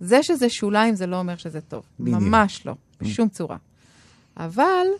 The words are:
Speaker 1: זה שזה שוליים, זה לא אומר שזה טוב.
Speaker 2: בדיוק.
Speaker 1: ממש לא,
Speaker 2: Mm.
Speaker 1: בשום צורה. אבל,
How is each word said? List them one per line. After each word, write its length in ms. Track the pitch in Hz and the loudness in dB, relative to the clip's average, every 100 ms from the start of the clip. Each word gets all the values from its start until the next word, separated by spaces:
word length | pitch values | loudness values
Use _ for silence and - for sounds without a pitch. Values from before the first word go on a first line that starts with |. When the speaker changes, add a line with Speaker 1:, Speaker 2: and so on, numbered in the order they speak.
Speaker 1:
זה 220 | 180 240 | 2 4
שזה 260 | 294 330 240 | 4 2 0
שוליים, 460 | 233 208 208 226 | 0 0 2 2
זה 120 | 214 180 | 2 -2
לא 120 | 180 | -4
אומר 180 | 180 175 | -4 -6
שזה 240 | 170 156 | -10 -12
טוב. 220 | 156 - - - | -12 -14 -14 -8
Speaker 2:
בדיוק. 200 | 120 117 | -2 0
Speaker 1:
ממש 460 | 202 220 202 - - | 2 4 2 0 -12
לא, 60 | |
Speaker 2:
Mm. 320 | - _ - | -12 _ -10
Speaker 1:
בשום 240 | 208 208 226 | -6 -2 -2
צורה. 280 | - 170 - _ _ _ _ _ _ _ - | -2 -10 -10 _ _ _ _ _ _ _ -12
אבל, 500 | 165 185 311 370 359 392 | -8 0 2 2 0 -2